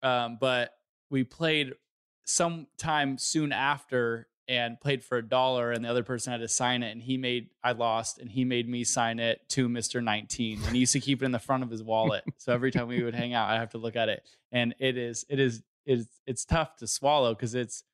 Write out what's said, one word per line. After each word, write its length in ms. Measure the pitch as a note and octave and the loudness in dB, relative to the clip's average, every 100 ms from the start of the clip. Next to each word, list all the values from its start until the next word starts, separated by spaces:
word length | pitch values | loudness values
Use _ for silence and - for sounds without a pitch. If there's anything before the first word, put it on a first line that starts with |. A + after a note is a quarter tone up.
Um, 360 | C3 B2 A#2 A#2 | 2 2 0 0
but 320 | C3 B2 A#2+ _ _ _ _ | 0 2 0 _ _ _ _
we 140 | C#3 | -2
played 480 | B2+ - E3 D#3 C#3 - _ _ _ _ - | -2 -2 0 2 0 -6 _ _ _ _ -4
sometime 920 | - E3+ E3 C#3+ _ D#3+ D3+ C#3+ C3 | 0 0 -2 -10 _ -2 2 2 0
soon 340 | - D#3+ D3+ | -2 0 0
after 760 | A#2 C3+ C#3+ - B2+ A#2 A2+ A#2 _ - | 0 0 0 0 0 0 -2 -8 _ -2
and 320 | B2+ A#2 A#2 | 0 0 -2
played 240 | C#3 C#3 | -2 -2
for 140 | - B2 | 0 -4
a 60 | A2+ | 0
dollar, 460 | B2+ C3 B2+ A#2+ | 2 4 2 0
and 100 | A#2 | -2
the 60 | A#2 | 0
other 140 | A#2+ | 0
person 280 | A#2 B2 B2+ | 0 -4 -4
had 80 | A#2+ | -6
to 80 | A#2 | -2
sign 340 | - B2 B2 | 0 2 2
it, 80 | A#2 | -2
and 120 | A2+ | -8
he 140 | A#2 C3 | -4 -2
made, 320 | C3 B2 A#2 _ | 0 -2 -4 _
I 100 | B2 | -2
lost, 460 | A#2 A#2 A2+ A2+ - | 0 2 0 -2 -8
and 120 | B2 | -8
he 140 | G#2+ | -2
made 240 | B2+ B2 A#2+ | 0 0 -2
me 160 | B2 | -2
sign 340 | A#2 - A#2 A2+ | -2 0 0 0
it 220 | A#2 A2+ _ | -2 -2 _
to 200 | - B2 | 0 0
Mister 320 | A#2+ A2+ B2 | 0 -2 -2
Nineteen, 600 | A#2 G#2+ - - A2+ G#2+ | 0 -2 -2 -4 -4 -2
and 120 | G2+ | 0
he 60 | A#2+ | 2
used 120 | B2+ | 4
to 80 | C#3 | 2
keep 220 | B2+ C3+ | 0 0
it 20 | |
in 80 | C3 | 0
the 60 | B2 | -2
front 240 | - C3 | -2 -2
of 80 | B2+ | -2
his 120 | A2+ | -8
wallet. 420 | A2 A2 A2 G#2+ - - | -2 2 2 0 -4 -10
So 160 | - | 0
every 180 | A#2+ C3 | 2 2
time 180 | B2 A#2+ | 0 0
we 140 | B2 | -2
would 120 | A#2+ | -2
hang 180 | A#2 A#2+ | -2 0
out, 160 | A#2+ G#2+ | 0 2
I'd 80 | A2+ | 2
have 120 | A2+ | 0
to 80 | A#2 | -6
look 180 | A2+ A#2+ | -4 0
at 140 | A2 | 0
it, 120 | G#2 - - _ | 0 -6 -20 _
and 220 | B2 A#2 - | 0 0 2
it 200 | C3+ B2+ | 0 0
is, 260 | A#2+ A#2+ - | -4 -6 -4
it 100 | C#3 | 2
is, 220 | C3+ A#2 - _ - | 2 0 -10 _ 0
it's, 340 | B2+ A2 _ - | 0 0 _ -8
it's 180 | A#2+ | -6
tough 320 | - E3 D#3 - | 0 2 0 -6
to 100 | A2 | -6
swallow 480 | - C3+ D3 B2 | 0 4 4 4
'cause 200 | A2 A#2+ | 2 -2
it's 300 | B2 A#2 - - | -2 -4 -8 -18